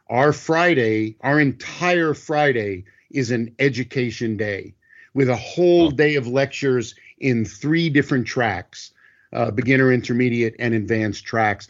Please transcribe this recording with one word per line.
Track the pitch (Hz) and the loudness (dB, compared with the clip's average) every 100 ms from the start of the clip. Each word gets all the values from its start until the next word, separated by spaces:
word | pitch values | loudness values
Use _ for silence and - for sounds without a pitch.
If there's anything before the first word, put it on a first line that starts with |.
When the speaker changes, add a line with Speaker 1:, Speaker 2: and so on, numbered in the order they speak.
| - | -4
Speaker 1:
Our | 120 147 | 2 2
Friday, | 147 - 160 175 139 113 110 110 - | 2 0 2 2 2 2 0 -2 -4
our | 135 151 | 0 2
entire | 139 127 - - 180 175 160 | 2 -2 -10 -4 -2 0 0
Friday | 139 - 151 143 120 101 92 - _ _ | -4 -4 0 2 0 -4 -6 -12 _ _
is | 139 117 | -6 -2
an | 120 113 - | -4 -4 -2
education | 139 120 127 135 123 110 117 104 | -2 -2 -6 -4 -4 -4 -4 -4
day | 104 95 92 - _ - - | -6 -8 -12 -20 _ -20 -8
with | 135 127 | -2 0
a | 120 | 0
whole | - - 175 175 160 | -4 0 4 6 4
Speaker 2:
Oh. | |
Speaker 1:
day | 135 151 143 | 4 2 0
of | 120 | 0
lectures | 131 139 - 135 127 113 - - - | 0 -2 -2 -2 -2 -4 -12 -20 -6
in | 135 117 101 | -2 0 -2
three | - 143 165 165 | -6 -2 0 2
different | 143 139 135 110 | 0 2 0 -2
tracks, | 131 113 90 - - - _ _ _ _ | -2 -2 -4 -10 -18 -20 _ _ _ _
uh, | - - | -4 -2
beginner, | 101 123 135 131 | 0 2 4 4
intermediate, | 123 117 120 127 120 113 - | 2 0 0 0 0 -2 -2
and | 120 | -2
advanced | 113 98 110 107 98 | 0 0 0 -2 -6
tracks. | - 117 107 98 - | -6 -2 0 -2 -10